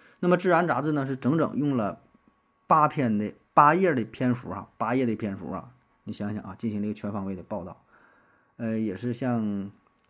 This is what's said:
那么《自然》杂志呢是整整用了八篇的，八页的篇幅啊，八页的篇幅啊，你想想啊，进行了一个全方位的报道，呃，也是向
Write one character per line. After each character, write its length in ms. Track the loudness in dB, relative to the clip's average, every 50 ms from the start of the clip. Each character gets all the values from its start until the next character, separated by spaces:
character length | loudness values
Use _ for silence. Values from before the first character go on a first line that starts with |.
| _ _ _ _
那 80 | 2 2
么 80 | 2 4
《自 80 | 4 4
然》 160 | 4 4 4
杂 140 | 2 0 0
志 120 | 0 0
呢 140 | 0 0 -2
是 80 | -2 -4
整 220 | -2 0 0 2
整 180 | 2 2 0 0 -2
用 180 | 0 0 0
了 240 | 0 0 -2 -4 -8 _ _ _ _ _ _ _ _ _ _ _ _ _
八 220 | 2 4 6 4 4
篇 300 | 2 0 0 0 0 0
的， 160 | -2 -4 -8 -12 _ _
八 220 | _ 8 8 8 6
页 180 | 6 4 2 2
的 80 | 2 -2
篇 300 | -4 -4 -2 0 0 0
幅 160 | -2 -4 -8
啊， 200 | -10 -10 -10 -12 _ -6
八 160 | -2 0 0
页 100 | 0 0
的 100 | 0 0
篇 220 | -2 -4 -6 -6
幅 160 | -6 -8 -8
啊， 220 | -8 -10 -10 -14 -20 _ _ _ _ _ _
你 80 | -12 -8
想 200 | -6 -6 -6 -6
想 80 | -8
啊， 140 | -10 -12 -10 -8
进 120 | -6 -4
行 100 | -4 -4
了 60 | -4
一 40 | -4
个 40 | -6
全 180 | -6 -8 -6
方 140 | -6 -6 -6
位 100 | -6 -8
的 60 | -10
报 240 | -10 -10 -10 -8 -8
道， 160 | -10 -14 -18 _ _ _ _ _ _ _ _ _ _ _ _ _ _ _
呃， 220 | -8 -6 -4 -2 -2
也 180 | -2 -4 -4
是 160 | -4 -4 -6
向 580 | -4 -4 -2 -2 0 0 0 -2 -2 -4 -6 -8 -12 _ _ _ _ _ _